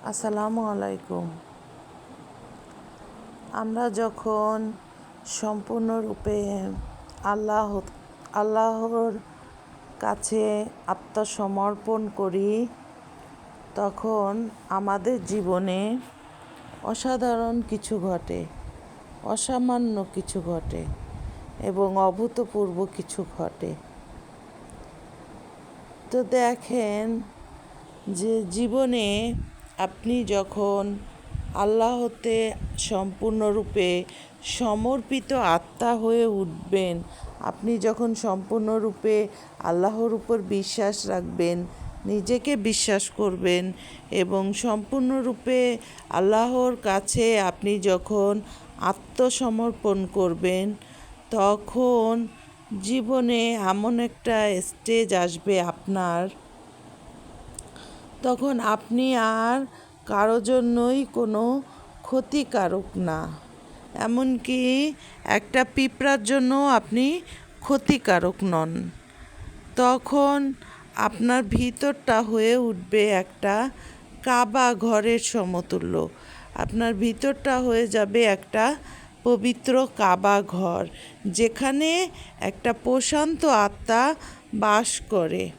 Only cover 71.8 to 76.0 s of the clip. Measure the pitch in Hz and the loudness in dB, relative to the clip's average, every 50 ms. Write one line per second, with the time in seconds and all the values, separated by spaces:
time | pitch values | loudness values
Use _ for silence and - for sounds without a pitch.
71.8 | - 285 277 277 - - 226 220 233 214 220 220 214 226 240 254 247 233 214 180 | 0 0 0 0 0 2 2 2 2 2 2 2 4 4 4 4 2 0 -2 -4
72.8 | 180 180 208 214 208 214 202 185 185 - - - - 202 196 214 247 269 - - | -4 0 4 4 4 6 4 2 0 -2 -8 -2 0 2 2 2 0 -2 -4 -10
73.8 | - - - - - - - - - 262 247 240 247 208 214 262 254 247 240 190 | -18 -20 -20 -20 -20 -20 -20 -6 0 2 4 4 4 4 4 4 4 4 4 2
74.8 | 214 233 226 214 208 233 233 233 - - - 233 185 180 185 175 175 - 180 180 | 2 4 4 4 4 4 2 2 0 0 0 0 0 0 -2 -2 -2 -2 -4 -2
75.8 | 170 175 175 160 | -2 0 0 0